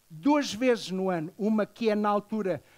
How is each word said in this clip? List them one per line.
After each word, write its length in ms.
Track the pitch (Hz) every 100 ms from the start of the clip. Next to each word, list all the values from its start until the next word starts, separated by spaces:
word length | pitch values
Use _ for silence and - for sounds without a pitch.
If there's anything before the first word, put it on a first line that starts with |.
| _
Duas 420 | 156 165 294 262
vezes 380 | 202 254 233 -
no 180 | 185 190
ano, 240 | 175 160 -
uma 260 | 208 214
que 240 | 202 - 226
é 60 |
na 140 | 208 208
altura 540 | 208 202 220 190 170 -